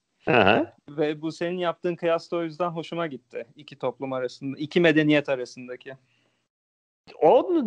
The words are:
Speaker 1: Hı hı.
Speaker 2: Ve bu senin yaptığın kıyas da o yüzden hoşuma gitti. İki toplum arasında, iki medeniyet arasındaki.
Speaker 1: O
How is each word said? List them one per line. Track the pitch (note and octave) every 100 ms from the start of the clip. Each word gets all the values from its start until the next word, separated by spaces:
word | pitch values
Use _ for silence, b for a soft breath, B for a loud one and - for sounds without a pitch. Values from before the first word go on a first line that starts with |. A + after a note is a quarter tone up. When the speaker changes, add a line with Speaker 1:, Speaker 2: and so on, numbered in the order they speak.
| _ _ -
Speaker 1:
Hı | A#2+
hı. | F#2+ B3 E4+ _ -
Speaker 2:
Ve | D3 D3+ D#3
bu | D#3+
senin | D#3 E3+ F3+
yaptığın | E3+ E3 F3+ E3+
kıyas | E3+ E3 -
da | E3+
o |
yüzden | E3 D3+ F3
hoşuma | E3 D3+ E3+ E3
gitti. | C3 _ A#2+ A#2 -
İki | C#3+ C#3
toplum | C3 - C3+
arasında, | C3 B2+ - C#3 C3+
iki | D3 F3+
medeniyet | E3+ D#3 D3+ D3 C#3+
arasındaki. | C3 A#2+ C3 B2 B2 C3+ C3+ _ _ _ _ _ _ _ _ _ _ - -
Speaker 1:
O | D#3 B3 F4+ E4